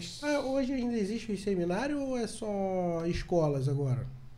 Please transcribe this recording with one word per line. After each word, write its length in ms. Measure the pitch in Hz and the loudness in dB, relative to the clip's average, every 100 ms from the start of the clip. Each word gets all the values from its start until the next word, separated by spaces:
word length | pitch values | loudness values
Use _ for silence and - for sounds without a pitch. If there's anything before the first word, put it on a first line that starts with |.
| 175 - | -8 -6
Ah, 180 | 294 294 | 0 0
hoje 320 | 262 269 254 | 2 0 2
ainda 240 | 277 240 233 | 0 0 0
existe 340 | 196 226 - | 0 -2 -4
o 60 | 190 | -4
seminário 600 | 202 190 170 185 277 294 | 0 0 2 0 0 -2
ou 180 | 269 254 | -2 -2
é 80 | 220 | -4
só 800 | - 214 202 190 185 175 170 165 | -4 -4 -2 0 0 0 0 0
escolas 640 | 170 - 175 156 139 131 | 0 2 4 4 2 2
agora? 380 | 135 135 127 - - - | 2 2 0 -2 -8 -14